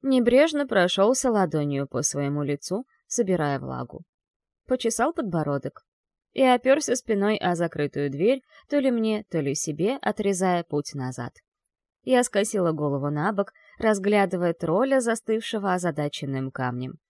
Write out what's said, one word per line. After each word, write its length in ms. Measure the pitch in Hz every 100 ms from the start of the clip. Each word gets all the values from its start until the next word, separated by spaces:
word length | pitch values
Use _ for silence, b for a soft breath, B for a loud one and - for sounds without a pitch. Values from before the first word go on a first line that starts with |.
Небрежно 640 | 269 262 233 247 320 294 285
прошелся 640 | 214 180 - 202 262 262
ладонью 580 | 220 180 156 147 139 139
по 140 | -
своему 400 | 151 143 143 147
лицу, 420 | 143 143 - 190 262 _ _
собирая 520 | - 202 180 147 139
влагу. 440 | 135 127 127 - 170 _ _ _ _ _ -
Почесал 460 | 262 226 - 254
подбородок 720 | 339 233 165 147 143 - - _ _ _ _ _
и 100 | -
оперся 540 | 262 247 247 285 294 254
спиной 400 | - 208 202 214
о 180 | 180
закрытую 560 | 175 170 - 147 147 143
дверь, 320 | 139 196 269 b b _
то 100 | 285
ли 120 | 269
мне, 340 | 240 220 214 214
то 100 | 170
ли 140 | 139
себе, 420 | 147 - 151 185 277
отрезая 680 | - 208 202 185 185 175
путь 300 | 170 147 -
назад. 380 | 143 127 131 123 _ _ _ _ _ _ _
Я 180 | - 254
скосила 500 | 247 202 208 208 175
голову 380 | 160 151 139 143
на 220 | 147 170
бок, 200 | 202 196 b b b
разглядывая 720 | 220 208 190 208 196 185 175
тролля, 480 | 165 165 170 269 269
застывшего 760 | 233 220 - 220 220 220 196
озадаченным 760 | 185 175 151 147 - 139 131 135
камнем. 480 | - 127 123 127 -